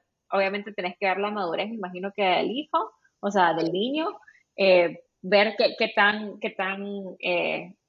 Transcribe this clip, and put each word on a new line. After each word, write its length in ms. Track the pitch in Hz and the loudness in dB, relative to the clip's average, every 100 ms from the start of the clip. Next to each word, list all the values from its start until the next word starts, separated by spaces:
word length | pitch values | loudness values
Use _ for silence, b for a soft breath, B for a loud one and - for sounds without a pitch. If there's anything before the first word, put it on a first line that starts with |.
| _ _ - | _ _ -4
obviamente 420 | 196 196 202 208 | 0 0 -2 -8
tenés 220 | 208 180 196 | -6 -8 -2
que 80 | 196 | -2
ver 100 | 185 | 0
la 120 | 208 | -2
madurez, 380 | 208 180 160 214 | -2 -4 -4 -4
me 60 | 226 | -6
imagino 360 | 180 180 196 196 | -8 -8 -8 0
que 80 | |
del 280 | 196 170 175 | 2 2 0
hijo, 400 | 240 302 330 440 _ _ _ | -4 -2 -2 -2 _ _ _
o 120 | 202 | -2
sea, 220 | 202 175 | 2 4
del 180 | 165 165 | 2 0
niño, 360 | 180 233 294 339 - b b b - | 0 -2 -2 -4 -6 b b b 0
eh, 480 | 196 180 170 - - _ 185 | 6 6 4 -2 -18 _ 2
ver 260 | 202 208 214 | 4 4 2
qué, 180 | 226 - | 0 0
qué 120 | 220 - | -2 4
tan, 440 | 208 214 214 202 | 2 2 -6 -8
qué 120 | 220 | -8
tan, 300 | - 190 196 202 202 190 - | -4 -6 -6 -8 -10 -10 -8
eh, 540 | - 175 160 156 175 - | -2 -2 0 -4 -8 -18